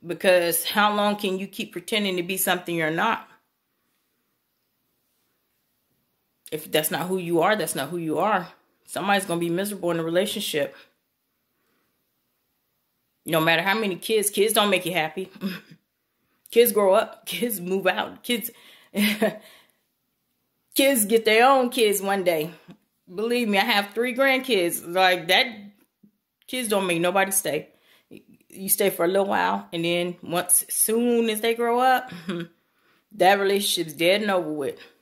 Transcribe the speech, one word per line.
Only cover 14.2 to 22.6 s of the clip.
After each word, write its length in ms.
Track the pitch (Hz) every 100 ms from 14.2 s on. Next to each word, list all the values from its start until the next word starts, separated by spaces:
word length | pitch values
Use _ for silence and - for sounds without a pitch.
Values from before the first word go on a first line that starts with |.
| 190
kids 240 | - 208
don't 160 | 220 208
make 160 | 185 165
you 80 |
happy. 360 | 175 156 170 185 -
<laughs> 0 | 190 175 - - _ _ _ _ _ _ _
Kids 200 | 226 240
grow 220 | 208 202
up, 320 | 196 214 - -
kids 340 | 180 240 208
move 260 | 175 190 185
out, 380 | 196 - -
kids, 260 | - 240 - - - - _
<laughs> 80 | 190 208 208 214 - - - _ _ _ _ _ _ _ _ _ _ _ -
kids 300 | 277 277 202
get 200 | 226 220
their 240 | 214 247
own 200 | 269 247
kids 320 | 254 214 196
one 220 | 196 196
day. 280 | 180 165 156 170